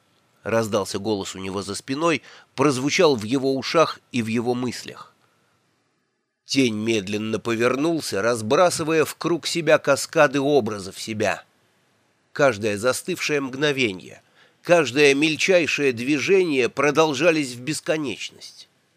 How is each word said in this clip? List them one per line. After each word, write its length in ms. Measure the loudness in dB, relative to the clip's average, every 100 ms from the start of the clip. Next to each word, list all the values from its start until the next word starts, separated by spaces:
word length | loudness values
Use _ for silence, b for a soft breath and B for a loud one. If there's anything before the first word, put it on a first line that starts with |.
| _ _ _ _
раздался 540 | -2 -2 0 -2 -2 -4
голос 360 | -2 -4 -4
у 60 | -8
него 220 | -6 -6
за 120 | -6
спиной, 480 | -8 -8 -2 0 -2 B B B
прозвучал 600 | 0 2 2 0 4 4 2
в 80 |
его 300 | -2 -2 0 -2
ушах 440 | 0 2 2 -2 _
и 100 | -4
в 60 | -2
его 260 | -2 -2
мыслях. 580 | -2 -4 -8 -14 -18 -20 _ _ _ _ _ _ _ _ _ _ _ _ _
Тень 320 | -4 0 0 0
медленно 640 | -2 -2 -2 -4 -4 -4
повернулся, 840 | -2 0 0 2 0 -2 -4 -2
разбрасывая 840 | 0 -2 0 4 4 2 0 0
в 120 | 0 -2
круг 300 | -2 -2 -2
себя 320 | -2 2 2
каскады 640 | 4 0 0 2 2 2
образов 600 | 2 2 2 -4 -10 -12
себя. 440 | -8 -2 -2 -2 -8 _ _ _ _ _ _ _ _
Каждое 420 | 0 0 2 -2 -2
застывшее 640 | -2 -2 -6 -6 -4 -4
мгновенье, 800 | -4 -2 -2 0 0 -2 -12 -20 b b b b
каждое 540 | 2 4 4 4 4
мельчайшее 800 | 6 2 2 2 4 2 0 0
движение 760 | 0 -2 -2 2 2 2 0 0
продолжались 840 | 0 2 4 2 2 2 2 -2
в 80 | -6
бесконечность. 1080 | -8 -6 -4 -4 -4 -8 -12 -14 -20 -20 -20 _ _